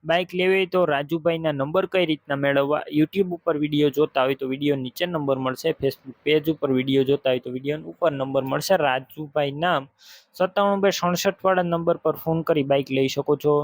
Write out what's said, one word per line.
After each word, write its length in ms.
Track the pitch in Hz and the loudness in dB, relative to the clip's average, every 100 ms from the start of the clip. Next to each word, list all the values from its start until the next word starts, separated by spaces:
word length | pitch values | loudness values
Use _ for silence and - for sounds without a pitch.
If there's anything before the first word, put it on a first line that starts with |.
| 156 | 2
બાઇક 240 | 170 185 180 | 0 0 0
લેવી 180 | 185 190 | 2 2
હોય 140 | 185 | 2
તો 80 | 185 170 | 2 2
રાજુભાઈના 600 | 139 143 165 156 165 160 143 | 0 -2 -2 0 0 -2 -2
નંબર 280 | 139 180 185 | -2 0 0
કઈ 100 | 190 170 | 0 0
રીતના 260 | 156 - 139 | -2 -2 -2
મેળવવા? 380 | 143 139 139 147 - 147 | 2 2 2 -2 0 0
YouTube 340 | 156 190 185 170 | 2 0 -2 -2
ઉપર 180 | - 151 | -2 0
વીડિયો 260 | 151 147 147 139 | 0 2 2 2
જોતા 280 | 151 - 131 | 0 2 0
હોય 120 | 139 | 0
તો 80 | 131 | -4
વીડિયો 260 | 135 147 139 | -2 0 -2
નીચે 280 | 127 - 175 | -4 -6 -4
નંબર 320 | 165 143 131 | -2 -2 -2
મળશે, 280 | 131 127 160 156 | -2 -2 -4 -2
Facebook 380 | 139 - 131 - | -4 -4 -16 -8
પેજ 260 | 147 151 151 | 0 0 0
ઉપર 180 | 151 143 127 | -2 0 0
વીડિયો 260 | 131 135 131 | 2 2 2
જોતા 220 | 139 131 | 2 2
હોય 120 | 127 123 | -2 -4
તો 80 | |
વીડિયો 240 | 127 135 151 160 | -8 -6 -6 -8
ઉપર 180 | - 170 | -2 -2
નંબર 320 | 139 135 135 131 | 0 -2 -2 -2
મળશે. 260 | 139 - 190 | -4 0 2
રાજુભાઈ 720 | 143 131 131 - 151 151 143 143 | 2 0 -6 -14 -6 -4 -4 -2
નામ 240 | 175 156 135 _ - - _ - | 0 0 -4 _ -20 -20 _ -4
સત્તાણું 480 | 185 208 202 202 | -2 0 0 2
બે 80 | 196 185 | 2 2
સડસઠ 420 | 175 180 196 185 190 | 0 0 -2 0 0
વાળા 200 | 185 175 | 2 0
નંબર 260 | 170 170 170 | 0 0 0
પર 120 | 160 151 | 0 -2
ફોન 240 | - 165 160 | -2 -2 0
કરી 200 | 156 139 | 0 0
બાઇક 220 | 139 139 135 | -2 0 0
લઈ 120 | 135 | 0
શકો 320 | - 139 147 | -2 -2 0
છો. 100 | 151 147 | 2 0